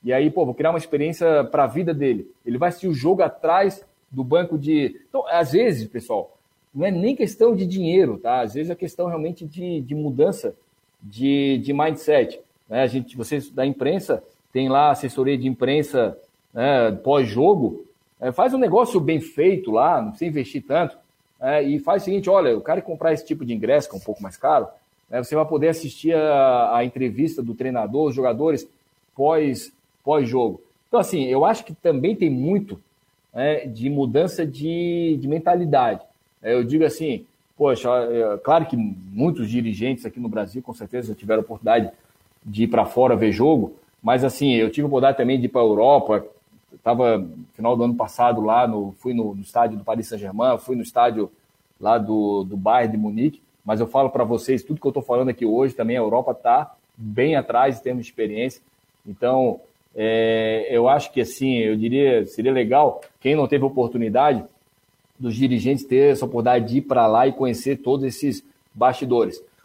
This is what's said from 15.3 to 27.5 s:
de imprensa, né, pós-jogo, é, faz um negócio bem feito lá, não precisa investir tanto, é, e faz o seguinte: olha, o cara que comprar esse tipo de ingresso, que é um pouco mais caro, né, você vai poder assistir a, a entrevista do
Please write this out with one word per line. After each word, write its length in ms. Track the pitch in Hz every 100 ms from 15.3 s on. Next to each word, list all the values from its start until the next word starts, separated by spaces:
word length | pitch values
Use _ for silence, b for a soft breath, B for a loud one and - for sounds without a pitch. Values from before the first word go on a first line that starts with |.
| 139
de 100 | 131
imprensa, 720 | 127 135 147 143 135 113 - _ _ _
né, 400 | 117 131 135 117 95
pós-jogo, 840 | - 143 120 107 165 196 113 - - _ _ _
é, 100 | 127
faz 240 | 127 247
um 40 | 262
negócio 420 | 233 190 233 190
bem 200 | 143 160
feito 520 | - - 175 180 120
lá, 280 | 110 147 160
não 100 | 107
precisa 200 | 107 170
investir 320 | 151 127 143
tanto, 340 | - 151 170 - _ _ _ _
é, 220 | 131 151
e 180 | 143 147
faz 220 | 151 -
o 20 |
seguinte: 260 | 170 196 180
olha, 260 | 196 151 110
o 40 |
cara 200 | 117 175
que 60 | -
comprar 260 | 156 165
esse 140 | 156 -
tipo 180 | 156
de 80 | 120
ingresso, 360 | 113 107 143 -
que 80 | 95
é 20 |
um 40 |
pouco 200 | 98 104
mais 140 | 98 -
caro, 320 | 135 147 107 - _ _ _
né, 120 | 120
você 120 | 123
vai 100 | 151
poder 240 | 151 156 156
assistir 460 | 160 156 - 156
a, 640 | 165 156 143 135 123 117 117
a 80 |
entrevista 580 | 123 131 127 104 160 160
do 120 | 117